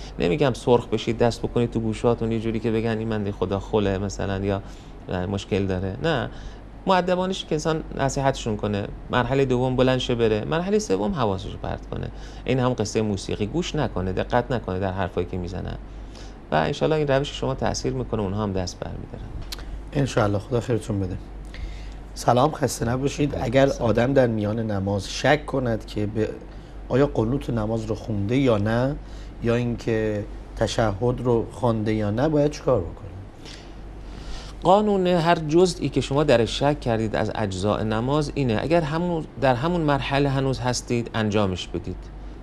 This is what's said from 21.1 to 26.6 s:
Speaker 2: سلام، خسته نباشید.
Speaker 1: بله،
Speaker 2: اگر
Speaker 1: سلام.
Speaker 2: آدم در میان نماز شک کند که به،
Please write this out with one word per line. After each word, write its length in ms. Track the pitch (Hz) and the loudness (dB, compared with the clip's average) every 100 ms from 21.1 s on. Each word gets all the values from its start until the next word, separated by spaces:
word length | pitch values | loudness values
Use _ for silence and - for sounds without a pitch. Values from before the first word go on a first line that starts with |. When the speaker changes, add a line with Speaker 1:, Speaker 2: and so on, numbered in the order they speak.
| 95 - - - - - - - - - | -6 -10 -12 -12 -10 -10 -10 -12 -12 -14
Speaker 2:
سلام، 360 | - - 123 151 | -2 4 6 4
خسته 380 | 147 127 - 117 | 2 -2 0 -2
نباشید. 440 | 127 135 - 143 | 0 -2 0 -2
Speaker 1:
بله، 120 | - | 0
Speaker 2:
اگر 220 | 123 131 135 | 2 4 4
Speaker 1:
سلام. 220 | - 117 | 4 2
Speaker 2:
آدم 240 | 110 123 | 4 4
در 140 | 139 160 | 6 6
میان 440 | 110 101 113 110 | 4 0 0 -2
نماز 420 | 101 95 101 - | 0 0 0 -2
شک 340 | - 131 151 - | 0 4 4 2
کند 400 | 139 123 110 - | -2 0 -2 -4
که 200 | 107 101 | -4 -2
به، 220 | 110 107 - - - | 0 -2 -4 -12 -16